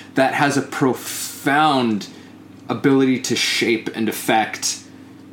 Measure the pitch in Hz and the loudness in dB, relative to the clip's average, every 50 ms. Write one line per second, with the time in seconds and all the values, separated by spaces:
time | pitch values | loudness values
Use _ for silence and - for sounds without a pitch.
0 | - - - 135 131 127 - - 147 139 127 139 - - - - 147 131 113 - | -14 -4 0 2 2 2 2 2 2 2 2 0 -2 -2 -2 0 2 2 0 0
1 | - - - - - - - - - 143 139 151 156 156 139 131 120 113 107 98 | -6 -10 -8 -8 -10 -10 -10 -4 -2 0 2 4 4 4 2 2 2 0 0 -2
2 | - - - - - - - - - - - - - - 117 110 - 139 135 135 | -4 -10 -16 -20 -20 -20 -20 -20 -20 -20 -20 -16 -8 -8 -6 0 2 4 4 4
3 | 135 131 127 117 - - 120 - - - - - 117 110 113 110 - - - 110 | 4 2 2 0 -2 -2 -2 -2 -2 -2 0 0 0 0 0 0 -2 -6 -4 -2
4 | 113 107 107 - - - 117 110 104 - - - - - - - - - - - | -4 -2 -4 -4 0 2 2 2 2 0 -4 -6 -6 -6 -6 -8 -12 -20 -20 -20
5 | - - - - - - | -20 -20 -20 -20 -20 -18